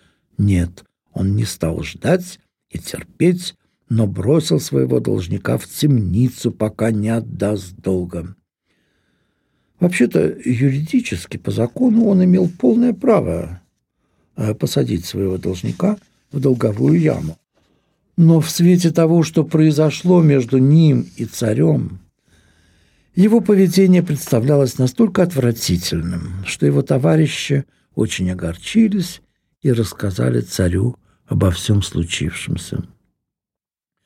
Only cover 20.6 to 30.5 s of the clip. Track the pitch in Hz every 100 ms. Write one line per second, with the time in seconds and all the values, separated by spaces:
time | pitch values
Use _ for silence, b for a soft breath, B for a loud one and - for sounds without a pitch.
20.6 | 135 160 156 123 - - 117 - 113 120
21.6 | 160 143 - 92 _ _ _ _ _ _
22.6 | _ _ _ _ _ - 208 233 226 196
23.6 | 185 190 190 180 170 143 - 117 131 143
24.6 | 131 - 127 - 220 180 175 139 120 117
25.6 | - 90 - 82 82 87 90 92 - -
26.6 | 143 143 135 139 156 160 151 - - 139
27.6 | - _ _ - 107 - 92 90 85 85
28.6 | - 220 220 202 175 - _ _ _ _
29.6 | 143 117 107 - 101 92 127 120 117